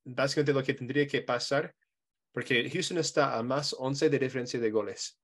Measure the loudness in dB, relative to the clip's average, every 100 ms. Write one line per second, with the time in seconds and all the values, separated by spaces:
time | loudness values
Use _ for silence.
0 | -10 -2 0 2 2 2 0 -4 -2 0
1 | 0 0 0 -2 0 -2 -2 -10 _ _
2 | _ _ _ -8 0 2 2 -2 -2 -2
3 | 0 2 2 0 -2 -2 -2 -4 -4 2
4 | 4 4 2 -2 -4 -2 0 0 -2 -6
5 | -12 -12